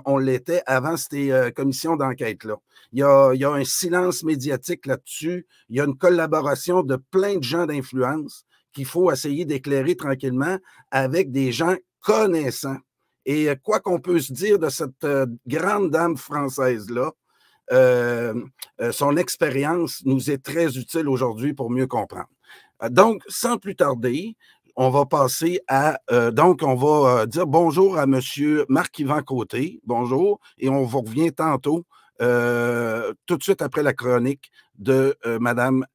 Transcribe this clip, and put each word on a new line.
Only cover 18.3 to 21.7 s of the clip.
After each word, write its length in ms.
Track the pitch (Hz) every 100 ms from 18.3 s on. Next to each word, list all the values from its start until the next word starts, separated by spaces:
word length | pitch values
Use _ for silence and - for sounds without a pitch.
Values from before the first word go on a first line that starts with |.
| 113 135 - - -
euh, 120 | 117
son 240 | - 143 147
expérience 840 | - - 156 135 147 175 160 - 135
nous 260 | 131 135
est 100 | 139
très 360 | 139 151 165 127
utile 320 | 120 165 151
aujourd'hui 440 | 127 127 107 135
pour 160 | 139
mieux 180 | 117